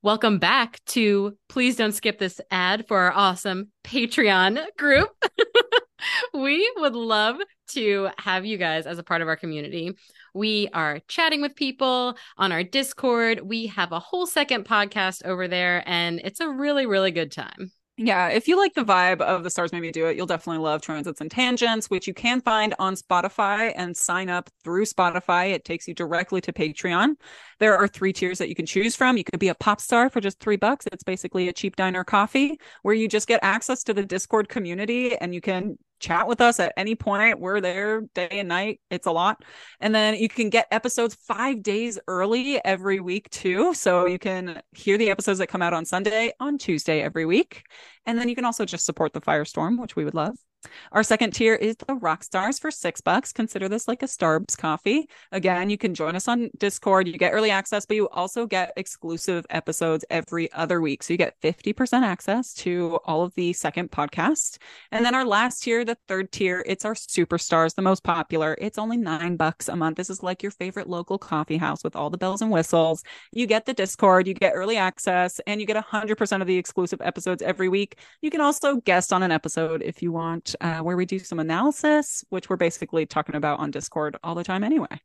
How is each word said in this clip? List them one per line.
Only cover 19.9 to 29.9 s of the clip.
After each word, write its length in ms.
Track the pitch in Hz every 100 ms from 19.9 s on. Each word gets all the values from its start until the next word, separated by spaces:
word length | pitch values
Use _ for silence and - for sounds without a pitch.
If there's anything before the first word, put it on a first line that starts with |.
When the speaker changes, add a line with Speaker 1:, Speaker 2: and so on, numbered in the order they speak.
Speaker 2:
Do 160 | 160 165
It, 100 | 160
you'll 100 | 180
definitely 360 | 170 - 160
love 200 | 160 151
Transits 400 | - 156 147 -
and 80 | 151
Tangents, 580 | - 254 247 233 220 214
which 180 | 190 -
you 60 |
can 300 | 185 233 254
find 320 | 240 220 214 -
on 160 | 190
Spotify 800 | 185 - 180 180 - 202 208 226
and 220 | - 180 175
sign 320 | - 180 190
up 220 | 175 - _
through 220 | - 175
Spotify. 680 | 208 - 180 170 - 175 185
It 100 | 180
takes 240 | - 170 -
you 60 |
directly 480 | 170 170 165 185 190
to 100 | 180
Patreon. 640 | 175 156 151 185 175 233 294 - - - _
There 180 | 214 190
are 120 | 202
three 240 | - 190
tiers 240 | 185 185 185
that 120 | 185
you 40 |
can 120 | 175 165
choose 280 | 190 220
from. 220 | - 262 247
You 80 |
could 160 | 180 170
be 80 | 190
a 60 |
pop 260 | 170 - 208
star 300 | -